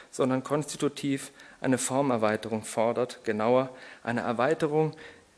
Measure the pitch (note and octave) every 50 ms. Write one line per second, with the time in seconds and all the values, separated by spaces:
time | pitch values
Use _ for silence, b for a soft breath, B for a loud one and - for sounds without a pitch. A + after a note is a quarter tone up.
0 | B B - - C#3 B2+ C3 C3 B2+ - C#3+ D3+ D3 - - - D3+ C#3 - -
1 | - C#3 C3+ C3+ - - B B B B B B - C3+ B2+ A#2+ - - C3 C3+
2 | C#3+ C#3 B2 A2 A2 G#2+ G#2+ G#2+ - G#2+ A2+ G#2+ G#2 - - A2+ A2 A#2 A#2 A2+
3 | B2+ B2 - - - A2+ G#2 G#2+ G#2+ A#2 B2+ C3 C3+ C3 B B B B B B
4 | B A2+ A#2+ A#2 E2+ A#2+ A#2 A2+ B2 D3 D#3+ D#3+ E3 D3 D3 D#3 D#3 D3+ - B
5 | B B B B B B B